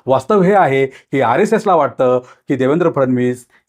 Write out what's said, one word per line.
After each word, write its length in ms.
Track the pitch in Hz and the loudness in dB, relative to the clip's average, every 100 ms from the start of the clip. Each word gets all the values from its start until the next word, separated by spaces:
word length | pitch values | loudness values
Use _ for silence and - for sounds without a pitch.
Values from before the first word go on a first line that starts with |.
| - | -2
वास्तव 360 | 131 - 214 | -2 0 0
हे 120 | 180 | 2
आहे 320 | 202 160 135 135 | 2 2 0 -2
की 360 | - _ 139 | -6 _ -2
आरएसएसला 540 | 117 135 208 220 202 170 | 0 0 0 -2 0 0
वाटतं 440 | 139 - 131 127 | 0 0 0 0
की 360 | 127 - - 135 | -4 -18 -6 -2
देवेंद्र 360 | 131 156 170 143 | 0 0 0 0
फडणवीस 500 | 131 123 123 123 - _ | -2 0 -2 -4 -12 _